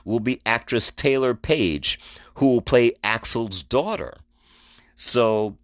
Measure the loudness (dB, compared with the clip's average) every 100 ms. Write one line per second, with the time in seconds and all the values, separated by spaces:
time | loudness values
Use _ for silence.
0 | -6 -4 -2 -4 -2 -2 -2 -4 -2 -2
1 | 0 2 0 -2 -2 0 0 -2 -6 -8
2 | -12 -20 -20 0 2 2 2 4 4 0
3 | -4 -2 -2 -2 -2 -6 -2 -2 -2 -8
4 | -10 -14 _ _ _ _ _ -20 _ -4
5 | 2 4 4 2 -2 -6